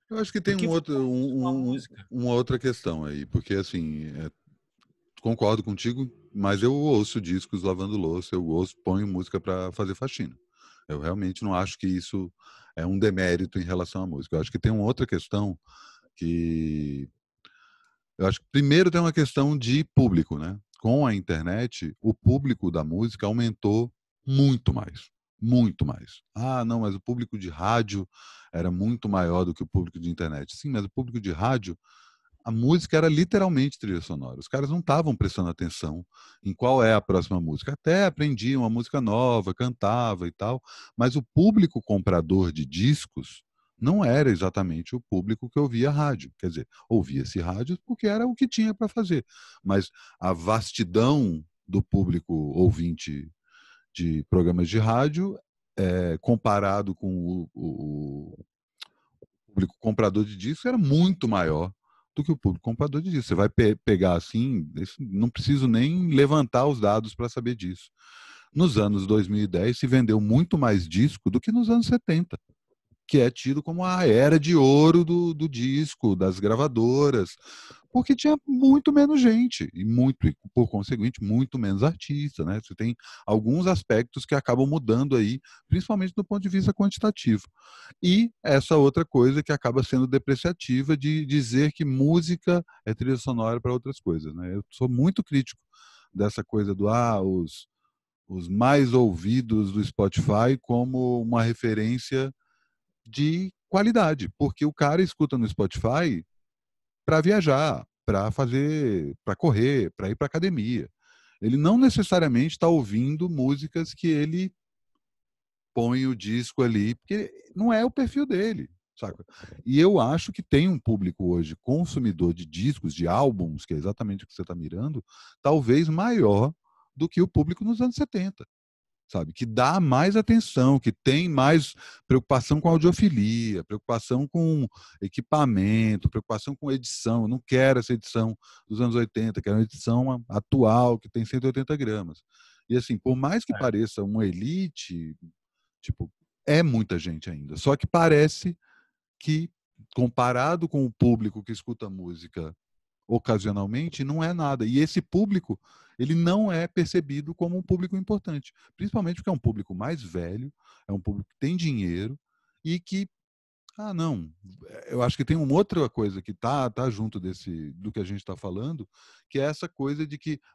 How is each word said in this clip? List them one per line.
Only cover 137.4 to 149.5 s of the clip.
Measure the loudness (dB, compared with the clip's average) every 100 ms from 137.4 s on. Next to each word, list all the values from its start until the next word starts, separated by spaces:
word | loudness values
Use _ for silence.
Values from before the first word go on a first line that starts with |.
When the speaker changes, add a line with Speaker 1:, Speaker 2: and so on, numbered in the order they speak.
| 0
Speaker 1:
quero | 2 4 4
essa | 0
edição | -4 -4 -2 -2 -4 _ -20 -10
dos | -2
anos | 0
oitenta, | 0 -2 -2 -4 -4
quero | -2 0
uma |
edição | 0 -2 -2 0 0
a-, | -4 -6 -8
atual, | 0 4 6 6 4 2
que | -4
tem | -6
cento | -4 -2
e | -2
oitenta | -2 -4 -4
gramas. | -4 -6 -8 -14 _ _ _ _ -2
E | -2
assim, | 0 -4
por | -2
mais | 0 0 -2
que | -4
Speaker 2:
É. | -4
Speaker 1:
pareça | -2 0 -2 -4
uma | -4 -2
elite, | -2 -2 -4 -4 -6 -8 -12 -10 -12 -14 -20 _ _ _ _ _
tipo, | -10 -8 -10 _ _ _ 0
é | 2
muita | 4 0 -2 -4
gente | -6 -10 -10
ainda. | -14 -12 -4
Só | -2 0
que | 0
parece | 2 4 6 4 0 -8 -8 _ _ _ _ _ _
que, | -4 -4 -6